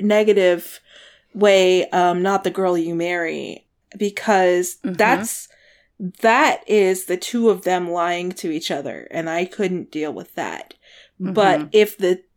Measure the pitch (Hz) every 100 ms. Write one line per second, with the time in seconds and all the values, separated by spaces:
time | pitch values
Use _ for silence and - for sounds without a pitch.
0 | 208 208 214 202 185 175 - - _ -
1 | - _ _ 185 208 196 185 185 - 180
2 | 180 175 190 196 185 185 185 175 165 170
3 | 170 175 165 151 131 - _ _ _ 202
4 | 202 202 - 196 180 180 180 - - 180
5 | 220 220 220 - - _ _ _ _ _
6 | 185 - 226 254 294 - - 208 185 185
7 | - 180 - 240 226 185 185 180 175 175
8 | 175 175 180 190 175 156 - 147 139 82
9 | - 160 165 165 180 - 190 180 - 151
10 | 151 - 180 - 107 - - - _ -
11 | _ _ 185 190 196 160 151 214 202 -
12 | 185 185 _